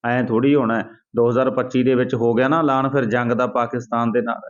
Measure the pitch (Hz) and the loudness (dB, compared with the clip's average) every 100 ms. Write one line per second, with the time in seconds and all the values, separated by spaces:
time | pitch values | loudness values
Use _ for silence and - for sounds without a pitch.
0 | 120 123 120 113 135 143 113 113 - - | 0 0 0 0 2 2 2 -2 -6 -16
1 | _ 113 120 120 131 127 127 127 127 127 | _ 0 2 2 0 -2 -2 0 2 2
2 | 127 120 117 113 131 165 151 131 135 139 | 0 0 0 2 2 2 2 0 0 0
3 | 117 123 120 120 123 123 117 123 120 117 | 0 0 0 0 0 -2 -4 -6 -4 -2
4 | 117 117 117 - | 0 0 -2 -8